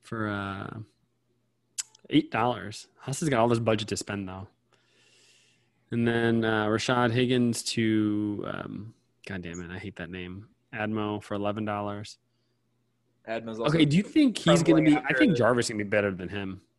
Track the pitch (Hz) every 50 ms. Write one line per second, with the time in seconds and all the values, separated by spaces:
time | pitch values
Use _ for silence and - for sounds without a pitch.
0 | _ - - 117 110 107 104 101 101 98 98 98 104 - - 110 110 _ _ _
1 | _ _ _ _ _ _ _ _ _ _ _ _ _ _ _ - - _ _ _
2 | _ - - 143 151 156 - 113 113 123 120 107 92 101 107 - - _ _ _
3 | - - 135 - - 156 135 117 113 120 120 117 117 117 110 104 110 - 101 98
4 | - - 104 101 98 95 92 95 98 - _ _ _ _ _ _ _ _ _ _
5 | _ _ _ _ _ _ _ _ _ _ _ _ _ _ _ _ _ _ - 117
6 | 117 117 117 117 117 117 117 117 113 113 110 110 107 107 107 110 - - 131 123
7 | 123 120 113 123 127 120 127 123 120 120 117 - - - - - 113 110 110 107
8 | 107 107 104 104 104 104 104 101 - - 50 50 - - - 98 101 113 - _
9 | _ _ _ _ _ - 98 92 85 85 85 87 90 85 90 92 - 101 92 -
10 | 90 87 90 92 90 90 90 98 101 - _ _ _ _ - 117 107 107 107 110
11 | 107 104 107 104 - - 107 101 101 101 104 107 107 104 104 104 104 101 101 101
12 | 107 - - _ _ _ _ _ _ _ _ _ _ _ _ _ _ _ _ _
13 | _ _ _ _ _ - 113 117 113 113 113 110 120 143 151 170 156 143 139 175
14 | 208 - - 320 302 262 196 - - 170 - 165 165 175 160 160 156 156 147 147
15 | - 139 - - 311 254 180 120 120 110 127 120 117 - 117 107 104 101 101 107
16 | 101 101 95 87 92 90 95 101 101 95 95 92 _ _ _